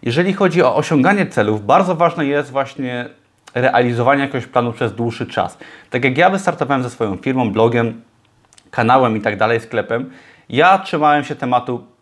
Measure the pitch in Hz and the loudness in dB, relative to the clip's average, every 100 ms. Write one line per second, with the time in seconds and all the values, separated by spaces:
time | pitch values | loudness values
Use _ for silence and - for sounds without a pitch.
0 | 117 131 185 196 185 170 127 123 151 151 | -4 -2 0 0 0 2 2 2 0 2
1 | 165 202 175 - 107 107 101 165 185 165 | 2 0 -2 0 0 0 2 2 2 0
2 | 170 170 139 143 127 135 127 - 127 123 | 0 0 -2 -2 -2 -4 -6 -6 -8 -6
3 | 120 - _ _ - 123 127 120 123 117 | -10 -14 _ _ -10 0 2 2 2 2
4 | 123 139 139 131 - 127 120 117 117 101 | 2 2 0 -4 -2 -2 -2 -2 -4 -2
5 | 117 - 120 - 90 - - - - 127 | -6 -4 -6 -4 -4 -6 -20 -20 -8 -2
6 | 131 131 185 196 180 160 139 135 123 - | -2 2 2 2 -2 -2 -2 -2 -4 -4
7 | 107 90 135 131 113 107 117 120 117 113 | -4 -4 -4 -2 0 2 2 2 -2 -6
8 | - _ _ _ _ _ _ - 113 131 | -18 _ _ _ _ _ _ -2 2 4
9 | 123 110 107 104 110 117 - 113 95 117 | 4 0 -2 0 0 0 -2 -4 -2 -4
10 | - - - _ - 120 175 196 - 160 | -6 -14 -20 _ -6 2 4 4 0 0
11 | 151 147 143 139 123 123 123 120 - _ | 2 2 -2 -8 -2 -2 -2 -10 -10 _